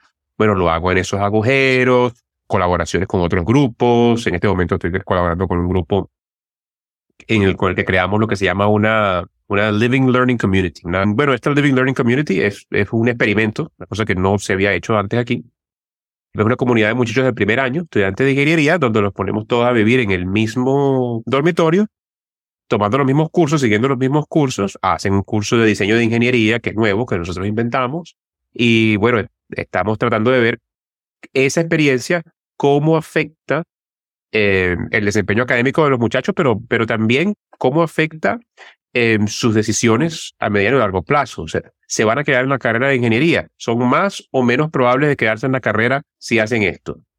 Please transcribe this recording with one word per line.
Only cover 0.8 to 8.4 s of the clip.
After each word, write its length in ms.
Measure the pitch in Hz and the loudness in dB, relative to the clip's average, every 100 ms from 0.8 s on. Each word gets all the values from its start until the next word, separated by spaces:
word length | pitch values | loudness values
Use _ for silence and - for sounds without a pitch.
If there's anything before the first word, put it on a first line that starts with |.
| 90 | 0
en 60 | 92 | 0
esos 240 | 92 98 | -2 -2
agujeros, 920 | 101 110 113 135 135 127 127 123 123 - _ _ - | -2 0 0 2 2 2 2 2 2 -4 _ _ -4
colaboraciones 640 | 101 90 87 85 87 95 | -2 0 0 -2 -4 -2
con 140 | 92 | -2
otros 200 | 85 92 | 0 0
grupos. 840 | 87 139 131 - 120 120 120 113 - | 2 2 2 0 2 4 4 2 -2
En 80 | |
este 120 | 87 107 | -2 0
momento 280 | 90 87 | 0 0
estoy 180 | 90 87 92 | -2 -2 -4
colaborando 480 | - 92 87 85 90 | -2 0 0 -2 -2
con 100 | 87 | -2
un 100 | 87 | -2
grupo 420 | 92 85 98 - _ _ _ _ _ _ _ _ _ _ _ - | -2 0 -2 -2 _ _ _ _ _ _ _ _ _ _ _ -4
en 160 | 110 | 0
el, 140 | 95 87 | 0 0
con 140 | 95 | -2
el 40 | |
que 120 | 90 98 | -2 0
creamos 340 | 92 92 104 | 0 0 0
lo 80 | 110 | -2
que 80 | |
se 80 | 98 | 0